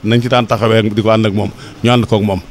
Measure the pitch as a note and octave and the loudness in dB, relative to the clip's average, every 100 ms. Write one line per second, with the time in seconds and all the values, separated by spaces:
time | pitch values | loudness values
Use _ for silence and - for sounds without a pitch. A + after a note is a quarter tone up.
0 | G#2 A#2+ A#2+ B2 A2+ A2 A2 A2+ A2 G#2 | 0 0 2 0 0 0 2 2 0 0
1 | G#2+ A2 A2 G2 G2+ - - - A2+ B2 | 2 2 2 -2 -4 -8 -20 -4 2 2
2 | A2 G#2+ G#2 F#2+ - | 2 0 0 -4 -6